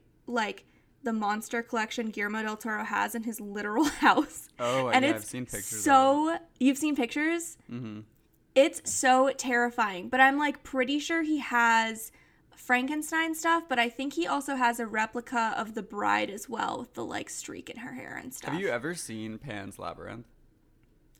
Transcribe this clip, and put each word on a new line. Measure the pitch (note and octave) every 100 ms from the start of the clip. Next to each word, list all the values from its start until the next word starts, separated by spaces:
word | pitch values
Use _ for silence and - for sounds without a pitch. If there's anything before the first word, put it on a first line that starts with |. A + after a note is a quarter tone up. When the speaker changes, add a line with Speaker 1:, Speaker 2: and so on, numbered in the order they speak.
| _ _ -
Speaker 1:
like, | A#3+ G#3 G3 - _ _ _
the | A#3+
monster | A3 G#3 G#3+ A3 A#3
collection | A#3 A#3 A3 - A3+
Guillermo | G#3+ G#3 G#3+
del | G#3+ G#3+
Toro | A#3 G#3+
has | G#3+ G3+ G#3
in | A#3
his | A3+ A3
literal | G#3 G3+ G#3 G#3+
<laughs> | D4 -
house. | C#4 G3 D4+ - - -
Speaker 2:
Oh, | A#2+ F3+ B2
Speaker 1:
And | B3+
Speaker 2:
yeah, | C4+
Speaker 1:
it's | D#4+
Speaker 2:
I've | -
seen | B3
pictures | B3+ G#3 F#3+
of | A3
Speaker 1:
so, | B3 C4+ C4+ C#4+ D#4
Speaker 2:
it. | E4+ - -
Speaker 1:
you've | B3+ C4+
seen | D4+ C#4+
pictures? | A#3 D4 D#4 E4+ E4 - -
Speaker 2:
Mm-hmm. | A#3+ A#2+ G#2+ A2 _ _ _ _
Speaker 1:
It's | - D#4 - -
so | - C4+ C4 C4+ C4+
terrifying, | B3 A#3+ A#3+ A#3+ G#3+ F#3 G#3+
but | B3+
I'm, | C4+ C#4+
like, | D4 C#4
pretty | - C4 A#3+ C#4+
sure | C#4+ E4
he | D#4 D4+
has | A#3 A#3+ A#3 A3+ A3+ A3 - _ _ _ _ -
Frankenstein | - B3 C4 D4+ D4+ D#4+ E4
stuff, | D#4+ E4 E4 E4
but | B3
I | A#3
think | A#3 C4+
he | D4+ E4+
also | C#4+ C#4 C4+
has | A#3+ A#3
a | A3+
replica | G#3+ A3 A#3+ A#3 B3 A3+ -
of | G#3+
the | A3
bride | F#3+ G3+ G#3 G#3 G#3
as | G3+ -
well | A3 G#3 -
with | B3
the, | -
like, | - - -
streak | - - F2 -
in | -
her | B3
hair | B3+ - -
and | -
stuff. | - -
Speaker 2:
Have | D3+
you | G3
ever | A#2+ C#3
seen | E3+ - A2 A2 A2
Pan's | D3 G#2 G2 G2+
Labyrinth? | F2+ - F#2 A2 A#2+ _ _ _ _ _ _ _ _ _